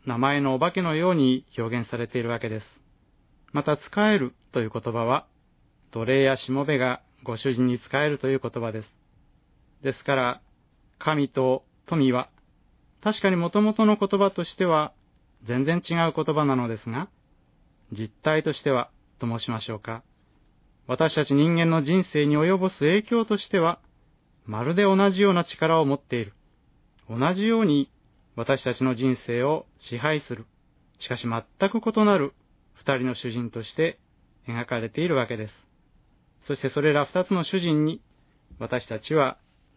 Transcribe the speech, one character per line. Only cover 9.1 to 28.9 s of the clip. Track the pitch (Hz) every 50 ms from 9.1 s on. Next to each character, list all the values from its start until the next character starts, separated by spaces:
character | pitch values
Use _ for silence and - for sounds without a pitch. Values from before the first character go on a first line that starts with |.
| _ _ _ _ _ _ _ _ _ _ _ _ _ _ -
で | 139 131
す | - -
か | - 139
ら、 | 135 127 123 123 - _ _ _ _ _ _ _ _ _ _ _ -
神 | - 156 156 147 143 131
と | - 135 131 131 131 135 - _ _ _ _
富 | - 170 160 135 131 120
は、 | 123 127 - _ _ _ _ _ _ _ _ _ _ _ _ _ _ -
確 | 214 214 -
か | - 196
に | 185
元 | 175 170 170 - 208
々 | 208 214 214 - 220
の | 208 208
言 | 208 202 190 - 196
葉 | 202 196
と | 190 - 170
し | - -
て | - 185
は | 175 160 156 151 - - _ _ _ _ _ _ _ _ _ -
全 | 110 120 127 139
然 | 147 165 175
違 | - - 165 170 165 165
う | 156
言 | 160 151 160 151
葉 | 151 151
な | 139 135
の | 127 120 117
で | 113 107
す | - 117
が、 | 113 131 180 - _ _ _ _ _ _ _ _ _ _ _ _ _ _ _ _ -
実 | 101 110 104 - _ -
態 | 156 156 156 156
と | 160 143
し | - -
て | 147
は | 135 120 120 - _ _ _ _ _ -
と | -
申 | 117 113 113
し | - -
ま | 120 110
し | - -
ょ | 110
う | 107
か。 | - - 113 117 - _ _ _ _ _ _ _ _ _ _ _ _ _ _ _ _
私 | - 127 - 165 156 -
た | 156 147
ち | - 139
人 | 143 151 165 170
間 | 165 170
の | 165 160 165 143
人 | 139 175 190 180
生 | - - 151 147
に | 147 147 147
及 | 156 175 190
ぼ | 185 185 185
す | - -
影 | 143 151 180 214 208
響 | - 240 233 226
と | 226 214
し | 202 - -
て | - 190
は、 | 165 165 170 - _ _ _ _ _ _ _ _ _ _ _ _ _
ま | - 107 107 120
る | 143 170
で | 185 208
同 | 196 190 190 196 196
じ | 185 185
よ | 202 196
う | 180
な | 175 170
力 | - - - 160 160 165 165
を | 156
持 | 139 139
っ | 139
て | - - -
い | 120 110
る。 | 101 - _ _ _ _ _ _ _ _ _ _ _ _ _ _ -
同 | 110 120 135 165 185
じ | 190 202
よ | 220 226 226
う | 220
に | 175 147 143 135 - _ _ _ _ _ _ _ _ _
私 | - 117 - 135 127 -
た | 127 120
ち | - 131
の | 131